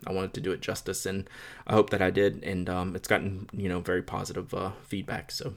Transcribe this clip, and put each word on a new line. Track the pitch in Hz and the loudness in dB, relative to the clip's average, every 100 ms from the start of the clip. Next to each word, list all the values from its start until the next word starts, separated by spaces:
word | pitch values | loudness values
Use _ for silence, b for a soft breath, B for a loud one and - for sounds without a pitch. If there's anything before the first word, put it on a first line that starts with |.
| - | -4
I | |
wanted | 95 95 | -2 -2
to | - | -2
do | 95 | -2
it | 87 | -2
justice, | - - - 95 95 | -2 -4 -2 -2 -2
and | 98 - B B B - | -4 -6 B B B 4
I | |
hope | 107 101 | 6 6
that | 101 | 6
I | 92 | 4
did. | 92 101 - | 6 4 4
And, | - 92 90 | -4 -2 0
um, | 90 92 90 | 0 -2 -4
it's | - | 2
gotten, | 104 101 95 107 | 2 2 -4 -6
you | 98 95 | -4 -2
know, | 90 | 0
very | 90 90 | 0 0
positive, | - 101 - - 90 | 0 -4 -4 -6 -4
uh, | - 92 - | -4 -4 -6
feedback. | - 98 - - - | -6 -6 -4 -6 -6
So | - 113 | -6 -6